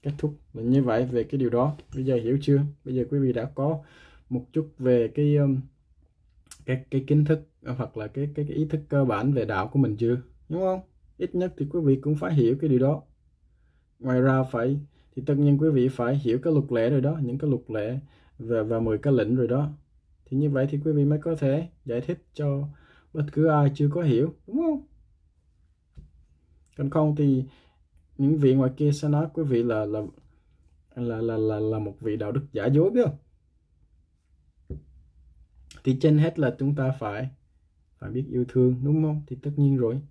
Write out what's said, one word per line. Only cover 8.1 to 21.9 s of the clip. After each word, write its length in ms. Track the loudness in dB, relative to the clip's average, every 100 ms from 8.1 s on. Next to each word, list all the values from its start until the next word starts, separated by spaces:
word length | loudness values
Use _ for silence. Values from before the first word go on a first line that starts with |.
| -8 -8
cái, 100 | -6 -6
cái 80 | -4
ý 80 |
thức 160 | -4 -4 -2
cơ 160 | 0
bản 280 | 2 0 0
về 120 | 0
đạo 240 | 0 -2 0
của 100 | 2
mình 180 | 0 0
chưa? 200 | -2 -2 -6 _ _
Đúng 120 | -4
không? 180 | -2 -4 -8 _ _ -10
Ít 160 | -6
nhất 200 | -4 -4 -4
thì 80 | -4
quý 100 | 0
vị 120 | 2 2
cũng 200 | 0 -2
phải 180 | 0
hiểu 220 | 2 2 2
cái 100 | 2
điều 80 | 2
đó. 240 | 2 0 _ _ _ _ _ _ _ _ _ _
Ngoài 220 | 0 2
ra 220 | 4 2
phải, 380 | 0 -2 -2 -2 -6 _ _ -10
thì 60 | -2
tất 80 | 2
nhiên 200 | 4 4
quý 120 | 4
vị 180 | 2 2
phải 300 | 0 -2 0
hiểu 200 | 0 0
cái 100 | 2
luật 200 | 0 0
lệ 180 | 0 2
rồi 100 | 2
đó, 180 | 0 -2
những 160 | -4 -2
cái 120 | -2
luật 200 | -2 -4
lệ 280 | -6 -4 -8 -12 _ _ -16
và, 240 | -4 -2
và 180 | 0 -2
mười 180 | 0 0
cái 140 | 2
lệnh 240 | 2 2 0
rồi 120 | 0
đó. 220 | 0 -2 -8 _ _ _ _ _
Thì 100 | -2
như 140 | 0
vậy 160 | 0 0
thì 80 | -2
quý 80 | 0
vị 120 | 2
mới 140 | 2 0
có 160 | -2
thể 340 | -2 0 0 -4 _
giải 160 | -8